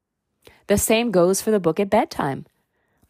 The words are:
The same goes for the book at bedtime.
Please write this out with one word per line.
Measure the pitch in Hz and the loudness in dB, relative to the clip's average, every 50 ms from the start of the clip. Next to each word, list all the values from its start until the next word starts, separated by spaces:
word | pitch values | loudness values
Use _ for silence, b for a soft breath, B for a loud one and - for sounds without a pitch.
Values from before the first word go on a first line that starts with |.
| _ _ _ _ _ _ _ _ b b b b b | _ _ _ _ _ _ _ _ b b b b b
The | - 202 | -2 -2
same | 196 - - 226 226 240 240 180 | 0 2 0 0 0 0 0 2
goes | 180 170 180 196 - | 2 4 4 2 0
for | - 220 214 | 0 0 -2
the | 208 | 0
book | 170 160 156 - | 0 0 0 -2
at | 202 196 | -2 0
bedtime. | - 220 294 - - - - 143 131 - - - _ _ _ _ _ _ _ _ _ _ _ _ | 0 0 0 -2 -4 -6 -6 -6 -6 -8 -12 -16 _ _ _ _ _ _ _ _ _ _ _ _